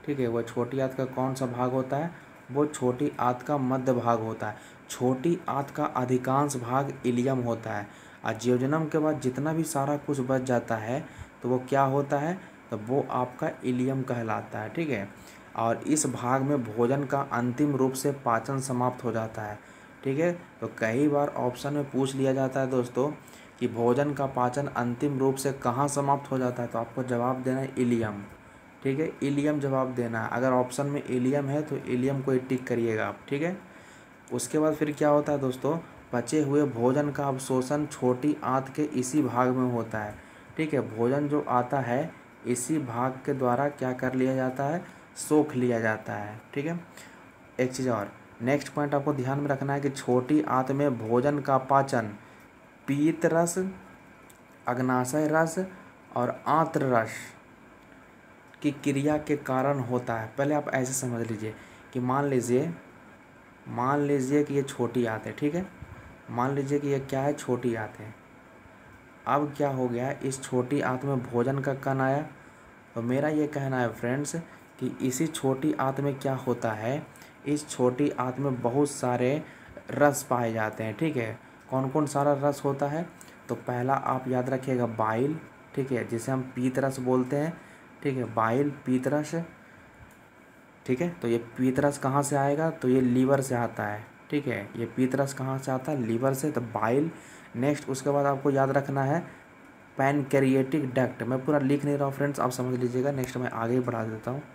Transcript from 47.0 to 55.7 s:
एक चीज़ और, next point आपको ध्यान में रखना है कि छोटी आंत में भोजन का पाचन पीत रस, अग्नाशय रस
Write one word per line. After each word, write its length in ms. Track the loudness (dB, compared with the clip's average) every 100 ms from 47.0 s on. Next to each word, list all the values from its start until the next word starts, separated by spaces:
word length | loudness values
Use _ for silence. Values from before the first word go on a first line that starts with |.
| -20 -20 -20 -20 -14 -2
एक 140 | -2
चीज़ 160 | 0 0
और, 220 | 0 -2 -10 -20 -4
next 260 | 0 0 0
point 260 | -2 0
आपको 180 | 0 0
ध्यान 240 | 0 0 0
में 100 | 0
रखना 240 | 0 0
है 80 | 0
कि 100 | -2
छोटी 500 | -2 2 2 4 2
आंत 280 | 4 2 2
में 260 | 2 2 0
भोजन 400 | 2 4 4 0
का 160 | 2 2
पाचन 500 | 6 4 4 0 -2 -10 -18 -20 -20 -20 -20 -14 -4
पीत 360 | 2 2 2 2
रस, 300 | 4 2 0 -4 -6 -18 -20 -20 -20 -20 -20 -20 -10 -4
अग्नाशय 600 | 0 2 2 2 0 2
रस 300 | 4 2 0 -6